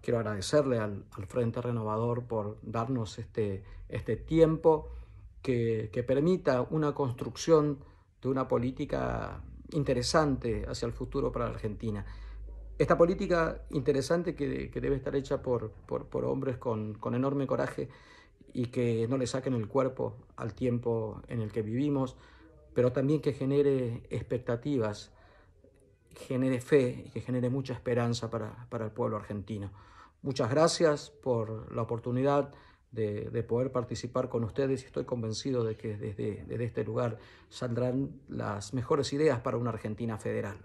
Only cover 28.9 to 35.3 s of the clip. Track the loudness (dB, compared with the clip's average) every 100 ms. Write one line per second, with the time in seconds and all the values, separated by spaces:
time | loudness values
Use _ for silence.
28.9 | -2 -2 -2 -4 -8 -6 -6 -8 -12 -20
29.9 | -20 -20 _ -6 0 2 6 4 6 4
30.9 | 2 -4 -8 0 0 0 -6 -6 -4 -2
31.9 | -2 -2 2 4 4 2 -8 -20 _ _
32.9 | -2 -2 -2 -4 -4 0 0 2 -2 -2
33.9 | -6 -4 -2 -2 -2 -2 0 0 0 -2
34.9 | -6 -4 -4 -4